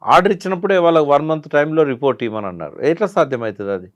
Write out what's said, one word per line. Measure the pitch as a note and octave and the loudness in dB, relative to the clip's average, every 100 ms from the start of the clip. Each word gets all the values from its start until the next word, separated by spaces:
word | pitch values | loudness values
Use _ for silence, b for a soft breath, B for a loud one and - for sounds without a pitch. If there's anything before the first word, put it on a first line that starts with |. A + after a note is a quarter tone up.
ఆర్డర్ | - D#3 F#3+ | 2 4 4
ఇచ్చినప్పుడే | F#3+ F#3+ F#3 F#3+ F#3+ | 0 -4 -4 0 2
వాళ్ళకి | E3+ E3 D3 | 4 4 4
వన్ | C#3+ D#3 | 2 2
మంత్ | D#3+ D3+ | -4 -2
టైంలో | D3 D3+ D#3 | 0 0 2
రిపోర్ట్ | D3 A#2+ C#3 A#2+ | 0 0 -2 -2
ఇవ్వమని | A#2+ G#2+ G2+ | -4 -6 -8
అన్నారు. | F2 D#2 - | -8 -12 -4
ఎట్లా | C#3 E3+ G#3 | -2 0 0
సాధ్యమవుతుంది | F#3+ D3 C3 A2+ G2+ G2+ | 0 0 -2 -6 -8 -6
అది? | G2 F#2 | -8 -8